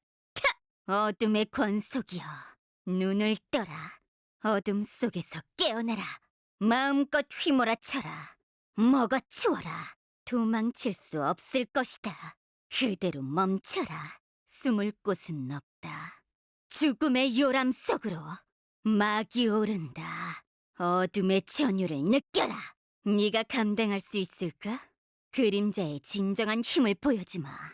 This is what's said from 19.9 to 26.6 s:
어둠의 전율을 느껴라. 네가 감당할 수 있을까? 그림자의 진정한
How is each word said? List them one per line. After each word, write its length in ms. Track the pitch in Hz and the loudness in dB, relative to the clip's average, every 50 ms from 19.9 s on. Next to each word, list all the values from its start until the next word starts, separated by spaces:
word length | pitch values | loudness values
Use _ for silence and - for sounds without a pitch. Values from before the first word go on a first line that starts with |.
| 127 160 160 165 165 165 170 175 160 - - _ _ _ _ _ _ - | -8 -10 -10 -10 -8 -8 -8 -8 -10 -12 -14 _ _ _ _ _ _ -4
어둠의 640 | 180 175 175 185 185 180 - 208 185 190 190 190 190 | 0 2 2 2 2 0 0 0 2 4 4 2 2
전율을 540 | - - - 294 254 190 190 185 170 160 139 143 | 0 0 0 2 2 2 2 0 -2 -2 0 2
느껴라. 500 | 180 233 277 - _ - 392 392 240 214 - - - - _ _ _ _ _ - | 4 4 4 2 _ 0 0 0 0 -2 -6 -10 -12 -16 _ _ _ _ _ -2
네가 400 | 202 208 208 208 208 190 220 226 | 0 2 4 4 2 2 0 -2
감당할 560 | - - 269 220 208 208 190 226 208 202 196 | 0 0 0 2 2 2 2 2 2 0 -2
수 180 | - - - 202 | -4 -4 -4 -2
있을까? 720 | 190 - - - 190 165 - _ - 202 226 262 - - _ _ _ _ _ _ _ _ | -2 -4 -4 -6 -6 -6 -6 _ -6 -6 -6 -6 -8 -14 _ _ _ _ _ _ _ _
그림자의 680 | - - 254 214 196 202 208 208 190 - 185 151 147 143 | -2 2 2 4 4 2 2 0 0 -2 -2 -4 -4 -6
진정한 600 | - - - 202 196 196 196 196 220 208 214 226 | -6 -4 -2 -2 0 0 0 0 0 0 0 -2